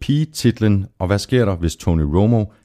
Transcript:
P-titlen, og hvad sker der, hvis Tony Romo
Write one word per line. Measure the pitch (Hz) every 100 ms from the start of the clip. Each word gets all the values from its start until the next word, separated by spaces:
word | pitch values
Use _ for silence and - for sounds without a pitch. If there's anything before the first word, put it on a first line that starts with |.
P-titlen, | - 147 156 - 120 110 107 101 92 _
og | 92
hvad | 101
sker | - 127 104
der, | 87
hvis | 82 -
Tony | - 82
Romo | 73 85 107 117 104 -